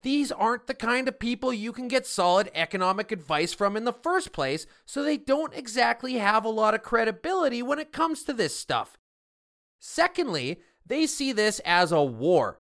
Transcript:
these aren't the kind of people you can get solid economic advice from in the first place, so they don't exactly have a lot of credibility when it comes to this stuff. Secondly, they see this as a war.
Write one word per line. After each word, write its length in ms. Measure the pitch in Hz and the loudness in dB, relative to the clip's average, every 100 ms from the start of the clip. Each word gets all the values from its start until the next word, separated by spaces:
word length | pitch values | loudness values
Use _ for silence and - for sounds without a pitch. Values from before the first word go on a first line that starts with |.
these 300 | 254 285 294 | 0 0 0
aren't 340 | - 220 240 - | 0 0 0 -4
the 80 | |
kind 320 | 269 226 247 262 | -6 0 0 0
of 140 | - | -4
people 320 | 226 247 262 | -4 -2 -2
you 200 | 240 214 | -4 -6
can 140 | 233 247 | -8 -4
get 180 | 262 | -4
solid 460 | 262 - 180 180 208 | -4 0 4 4 2
economic 600 | - 165 196 185 190 214 | -2 -4 0 0 0 -4
advice 420 | 202 156 151 170 | -8 -2 0 0
from 220 | - 202 208 | 0 -2 0
in 80 | |
the 80 | 240 | -4
first 400 | 240 320 370 359 | -4 -2 -2 -2
place, 340 | - 135 151 - _ | -4 -2 -4 -6 _
so 200 | _ - | _ -4
they 120 | 285 294 | -2 -2
don't 380 | - 277 311 | 0 0 0
exactly 600 | - 247 220 233 233 254 | -8 -8 0 2 2 -2
have 300 | 254 202 214 | 0 2 2
a 60 | 220 | 2
lot 240 | 220 214 | 0 2
of 80 | 214 | 2
credibility 800 | - 226 226 214 320 381 311 240 | 0 0 2 -2 -2 0 0 0
when 160 | 247 285 | -4 -4
it 140 | 302 | -4
comes 320 | - 330 320 | -2 -2 -2
to 80 | - | -6
this 260 | 254 170 - | -2 -2 -2
stuff. 400 | - 127 - - _ _ _ _ _ _ _ _ | -4 -4 -4 -14 _ _ _ _ _ _ _ _
Secondly, 840 | - - 339 349 302 165 127 170 _ _ | -12 0 0 0 -2 -2 -4 -6 _ _
they 220 | _ 262 320 | _ 0 0
see 260 | - 269 | 0 -2
this 280 | 220 214 214 | 2 2 0
as 280 | - 175 180 | 2 4 6
a 100 | 165 | 4
war. 560 | 143 113 143 180 110 - | 2 0 2 4 2 -4